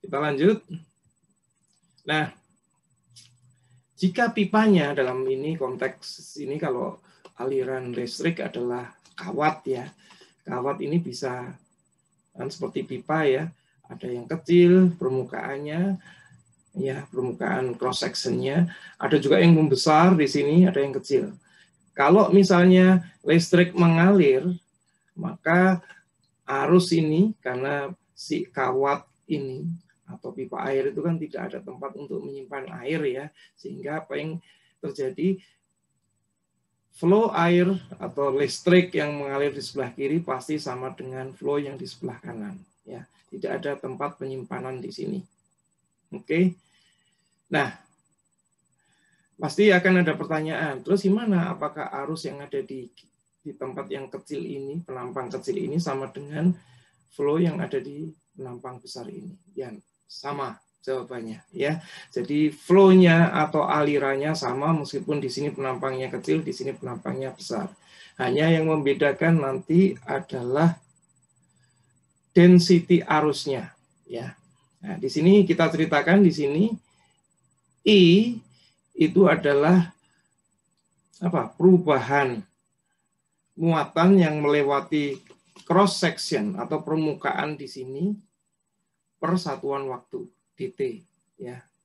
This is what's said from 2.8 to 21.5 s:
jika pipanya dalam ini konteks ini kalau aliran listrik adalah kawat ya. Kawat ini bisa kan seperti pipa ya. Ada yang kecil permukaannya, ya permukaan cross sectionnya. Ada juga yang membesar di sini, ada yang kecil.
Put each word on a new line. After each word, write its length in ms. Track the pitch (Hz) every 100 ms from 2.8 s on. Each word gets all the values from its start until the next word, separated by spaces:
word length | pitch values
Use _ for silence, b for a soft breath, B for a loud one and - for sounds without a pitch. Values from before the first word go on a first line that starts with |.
| _ _ _ - _ _ _ _ _ _ _ _
jika 320 | 185 175 202
pipanya 640 | - 196 214 220 185 139 131
dalam 240 | 127 127 131
ini 280 | 131 147 165
konteks 760 | 131 127 131 - - - - -
ini 160 | 139 151
kalau 400 | - 123 131 - b b b _
aliran 560 | 127 135 127 131 123
listrik 480 | 120 120 - 165 170
adalah 480 | - - 120 123 120 _ _
kawat 560 | - 180 143 151 151 -
ya. 160 | 127 143 _ b b b b -
Kawat 320 | 123 127 139
ini 160 | 143 165
bisa 560 | 170 120 135 123 123 - _ _ _ _ _ _ _
kan 160 | - 127
seperti 320 | - 120 143
pipa 440 | - 127 - 160 151
ya. 240 | 131 165 - _ _ _
Ada 200 | 117 127
yang 200 | 120 117
kecil 640 | 165 - 175 175 185 185 170
permukaannya, 960 | 180 131 123 - - 139 147 156 196 190 b b b b _ _ _ -
ya 320 | 135 135 -
permukaan 640 | 123 127 113 113 127 127
cross 320 | 117 127 123
sectionnya. 640 | - - 131 123 127 147 175 B B B
Ada 160 | - 147
juga 240 | 139 185
yang 160 | 170 165
membesar 560 | 156 131 - 151 180
di 160 | 180 143
sini, 400 | 147 143 160 185
ada 120 | 160
yang 120 | 139
kecil. 400 | 135 - 131 113 - b